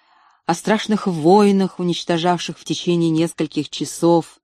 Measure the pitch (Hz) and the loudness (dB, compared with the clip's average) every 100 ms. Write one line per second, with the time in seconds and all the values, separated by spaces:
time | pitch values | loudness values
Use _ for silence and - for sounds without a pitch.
0 | _ _ _ _ - 175 - 214 - 208 | _ _ _ _ -6 -4 -2 -2 0 -2
1 | 196 165 151 202 202 196 190 - 180 - | -2 0 4 6 6 2 0 -2 -4 -4
2 | - 170 175 175 - 165 - 160 - 175 | -4 -2 0 -2 -6 -10 -8 -6 -2 0
3 | 165 160 165 - 156 - 143 - 147 - | 0 0 -2 -4 -6 -6 -8 -8 -10 -2
4 | 170 170 - _ | 2 2 0 _